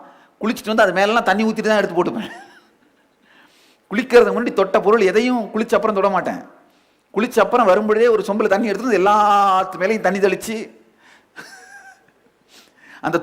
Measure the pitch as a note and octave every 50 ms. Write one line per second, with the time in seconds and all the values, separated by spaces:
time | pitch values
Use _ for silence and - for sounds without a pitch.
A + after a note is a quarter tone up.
0 | - - - _ _ _ _ _ - A3 - - - G#3 A3 A#3 G#3+ F#3 E3+ F#3
1 | G3+ G#3 A3+ A#3 F#3+ G3 F#3+ G#3 A3 A3 G#3+ A3 G#3 A3 G#3+ G#3 G3 G3 E3+ F3
2 | F3+ E3+ - A3+ G3+ - - - - - - - _ _ _ _ _ _ _ _
3 | _ _ _ _ _ _ _ _ _ _ _ _ _ _ _ _ _ _ G3 A3+
4 | C4 - A#3 A#3+ A3 G3+ F#3+ G#3+ A#3+ - - G3+ F#3+ F#3+ - D#3 C#3 G3 A3+ A#3
5 | G3 F#3 F#3+ A3 B3 B3+ B3+ A#3 G#3+ A3+ - G#3+ A3 - A3 G3 G#3 A3 G#3+ G3
6 | F#3+ G3 F#3+ F3 D3+ C3 F#2+ E2+ - - - _ _ _ _ _ _ _ _ _
7 | _ _ - G#3 A#3 A#3+ - A3+ F#3+ - A#3+ A#3+ A3+ F#3 F#3 G#3 G#3+ G#3+ G#3+ A3
8 | A#3 A#3+ A3 G#3+ - G3+ G3+ A3 A3 G3 F#3+ G3+ A3+ G#3 G3 G3+ A#3 B3+ G#3 F3
9 | F#3 G#3 G#3 G#3+ G#3 G#3 G3+ G3+ G3+ G3 F#3 F#3 F#3 F#3+ - D#3+ F#3 G#3 A3 G#3
10 | F3+ F#3 F#3+ G3 G3 A3+ A3 - - A3 A3 A3+ F#3+ - - _ _ _ _ _
11 | _ _ _ _ _ _ _ - - - G5 F#5 F#5+ G5 G5+ G5+ F#5+ G5 F#5+ _
12 | _ _ _ _ _ _ _ _ _ _ _ - _ _ _ _ _ - - -
13 | - D3+ E3+ E3